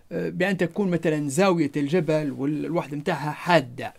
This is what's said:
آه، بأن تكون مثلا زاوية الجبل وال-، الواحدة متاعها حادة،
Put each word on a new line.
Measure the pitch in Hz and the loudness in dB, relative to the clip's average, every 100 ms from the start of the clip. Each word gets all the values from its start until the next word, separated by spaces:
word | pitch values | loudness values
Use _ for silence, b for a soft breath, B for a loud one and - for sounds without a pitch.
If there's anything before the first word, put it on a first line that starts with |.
| - | -10
آه، | 175 170 | -6 -4
بأن | 170 185 185 | 0 0 2
تكون | 170 190 196 | 0 0 0
مثلا | 170 165 151 147 | 0 2 0 0
زاوية | 135 196 170 147 147 | 2 4 4 2 0
الجبل | 143 180 156 156 151 | 0 2 2 0 0
وال-، | 123 135 151 | -2 -4 -2
الواحدة | 143 170 135 147 | -2 -2 -4 -4
متاعها | 190 151 147 | -4 -2 -4
حادة، | - 175 196 123 123 113 | -4 4 4 4 -6 -12